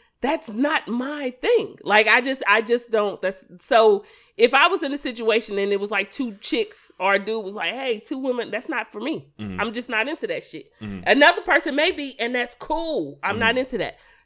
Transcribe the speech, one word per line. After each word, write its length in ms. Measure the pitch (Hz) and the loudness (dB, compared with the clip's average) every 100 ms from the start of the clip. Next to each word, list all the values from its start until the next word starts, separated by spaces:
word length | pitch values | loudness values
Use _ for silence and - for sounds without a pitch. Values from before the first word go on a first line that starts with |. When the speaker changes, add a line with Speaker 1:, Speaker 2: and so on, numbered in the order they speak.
| _ _ | _ _
Speaker 1:
that's 280 | 247 320 - | -4 -4 -4
not 340 | 214 294 311 - | -2 0 0 -2
my 440 | 240 262 294 269 247 | -6 -4 -4 -6 -4
thing. 340 | 349 480 170 - | 2 2 0 -8
Like, 240 | - 208 214 | 2 4 6
I 140 | 233 | 4
just, 220 | 247 294 208 | 2 -2 2
I 140 | 208 | 2
just 300 | 220 240 240 | 4 -2 0
don't, 300 | 220 208 180 | 0 0 -2
that's, 220 | 185 196 - 180 | -6 -6 -16 -20
so 460 | - 240 220 202 - - _ - | 2 6 8 4 -2 -20 _ 2
if 160 | 233 | 4
I 140 | 269 339 | 6 4
was 140 | 370 | 2
in 120 | 311 | -4
a 40 | 277 | -6
situation 640 | 285 233 226 220 220 196 | -6 -4 0 0 0 -4
and 120 | 202 | -2
it 60 | 202 | -2
was, 100 | 202 | -2
like, 200 | 202 196 | -4 -4
two 220 | - 254 196 | -6 -8 -8
chicks 560 | - 254 214 - - _ | -4 -2 -2 -8 -20 _
or 140 | 185 196 | 0 0
a 40 | |
dude 240 | 196 220 196 | 0 -6 -6
was 100 | 208 | -6
like, 180 | 170 | -6
"Hey, 260 | 233 269 214 | -6 -4 -6
two 180 | - 269 | -6 -6
women," 340 | 262 247 208 | -4 -4 -4
that's 160 | 208 - | -8 -6
not 220 | 262 220 | -6 -6
for 80 | 208 | -8
me. 280 | 247 277 - - | -6 -6 -10 -14
Speaker 2:
Mm-hmm. 200 | 208 185 | -10 -6
Speaker 1:
I'm 100 | 214 | -6
just 160 | 220 247 | -6 -6
not 180 | 220 240 | -4 -2
into 180 | 320 220 | -4 -6
that 160 | 156 | -8
shit. 220 | - 156 - _ | -8 -18 -18 _
Speaker 2:
Mm-hmm. 200 | - 196 175 | -12 -6 2
Speaker 1:
Another 340 | 226 302 349 | 8 8 6
person 320 | - 302 339 277 | 2 0 2 0
may 160 | 330 | 0
be, 240 | 349 277 - | 0 -10 -6
and 160 | 240 254 | -4 -4
that's 200 | 240 - | -6 -8
cool. 640 | - 320 330 277 147 143 | -6 -4 -2 -4 -4 -6
I'm 160 | 185 202 | -6 0
not 120 | 226 | 0
Speaker 2:
Mm-hmm. 60 | 254 | 0
Speaker 1:
into 180 | 262 240 | -2 -4
that. 160 | 147 - _ _ | -6 -8 _ _